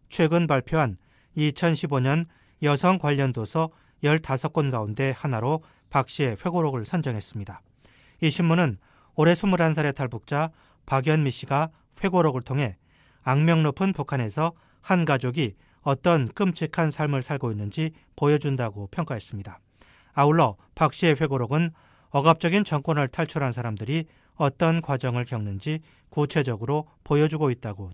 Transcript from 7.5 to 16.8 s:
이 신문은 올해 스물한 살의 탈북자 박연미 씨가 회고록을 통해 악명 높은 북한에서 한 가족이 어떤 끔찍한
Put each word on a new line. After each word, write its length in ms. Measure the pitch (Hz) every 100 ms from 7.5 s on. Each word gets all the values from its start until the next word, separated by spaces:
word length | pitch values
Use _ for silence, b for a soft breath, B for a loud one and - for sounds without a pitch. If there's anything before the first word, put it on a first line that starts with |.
| 98 _ _ b b b b
이 80 | 160
신문은 480 | - 170 170 165 98 b b b b
올해 180 | 160
스물한 400 | 170 202 180 160
살의 180 | 156 147
탈북자 580 | 135 131 117 - 143 160 b b b -
박연미 440 | 135 135 156 143
씨가 380 | - - 139 160 b b -
회고록을 380 | 196 180 160 127
통해 380 | - 135 131 92 b b b b
악명 400 | - 139 160 165
높은 300 | 151 139 190
북한에서 640 | 185 143 139 113 123 165 - b b
한 240 | - 185
가족이 520 | 160 135 123 135 123 - b b
어떤 440 | - 139 175 165 117
끔찍한 600 | - 196 165 156 -